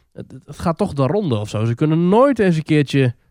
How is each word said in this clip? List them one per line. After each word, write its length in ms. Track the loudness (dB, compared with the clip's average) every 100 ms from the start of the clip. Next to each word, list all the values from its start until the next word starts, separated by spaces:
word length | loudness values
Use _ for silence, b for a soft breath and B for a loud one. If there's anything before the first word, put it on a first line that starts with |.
| b
het, 200 | -20 -18
het, 140 | -20 -20
het 120 | -8
gaat 200 | -4 -2
toch 140 | -4
de 140 | -2 -2
ronde 300 | 0 -2 -4
of 120 | -4
zo. 160 | -4
Ze 100 | -2
kunnen 340 | -2 0 2 2
nooit 300 | 4 4 2
eens 180 | 0 0
een 60 |
keertje, 520 | 0 0 2 0 0 -2 _